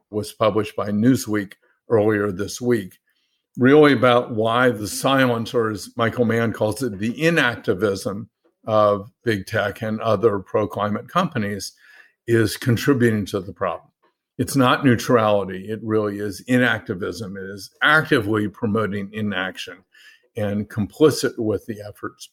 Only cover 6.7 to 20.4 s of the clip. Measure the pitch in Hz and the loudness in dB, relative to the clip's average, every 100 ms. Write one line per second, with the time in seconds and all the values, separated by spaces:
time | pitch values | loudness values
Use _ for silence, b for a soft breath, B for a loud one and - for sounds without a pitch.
6.7 | 107 131 92 110 117 160 165 127 117 - | -2 -6 -4 -6 -2 0 2 0 -2 -4
7.7 | 92 104 98 - 101 117 _ _ _ - | 0 0 -2 -6 -8 -12 _ _ _ 0
8.7 | 107 104 101 98 _ 117 104 92 110 101 | 4 4 2 -4 _ -4 -4 -2 -2 -2
9.7 | - 110 110 113 104 110 101 98 113 104 | -4 -6 -4 -2 2 2 0 -2 -2 -2
10.7 | 107 104 107 - 175 185 120 101 101 - | -2 -4 -4 -4 -4 -2 -4 -6 -6 -12
11.7 | _ b b b b - 113 104 - - | _ b b b b 0 2 2 0 -2
12.7 | 110 - 131 117 110 92 101 90 - 92 | 0 2 2 2 2 -2 -6 -8 -6 -6
13.7 | 82 _ _ _ _ _ - 127 143 127 | -6 _ _ _ _ _ -6 -2 2 2
14.7 | 151 143 113 - 123 107 104 95 95 98 | 4 4 2 4 2 4 2 0 -8 -8
15.7 | 110 110 110 104 101 104 95 - 127 123 | -8 -2 0 0 -4 -8 -8 -2 2 2
16.7 | 110 - 92 95 87 101 98 95 101 - | 0 -4 -8 -6 -8 -10 -12 -14 -14 -16
17.7 | - 139 156 156 139 104 107 107 - 113 | -2 2 4 4 0 0 -2 -2 -4 -2
18.7 | 107 104 101 101 107 104 92 92 87 - | -2 -2 -6 -8 -6 -4 -4 -6 -8 -16
19.7 | 90 _ b b b b - | -18 _ b b b b -6